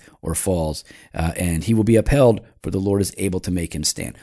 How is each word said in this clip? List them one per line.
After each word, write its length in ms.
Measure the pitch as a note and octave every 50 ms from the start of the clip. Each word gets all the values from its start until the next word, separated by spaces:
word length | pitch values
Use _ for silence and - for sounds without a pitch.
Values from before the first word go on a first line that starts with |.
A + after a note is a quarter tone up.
| - - _ _ -
or 100 | E2 E2
falls, 520 | - - G2 F#2 E2+ D#2+ D#2 D2+ - - - - - - _ -
uh, 200 | - E2 E2 -
and 280 | - F2+ F2 E2 D#2+ D#2
he 80 | - A2+
will 100 | A2 G#2+
be 140 | A2+ A2+
upheld, 420 | A2 G#2 - C#3+ C#3+ C3+ A#2+ G#2+ F2+ - - _ _ -
for 80 | F#2+
the 80 | F2+ F#2+
Lord 220 | F#2+ G2+ G2 G2+
is 120 | G2 F2+ -
able 240 | - F#2+ G2 F2+ F#2
to 100 | - -
make 240 | F2+ F2 E2+ E2 -
him 80 | D#2 D2+
stand." 340 | - - - - - - -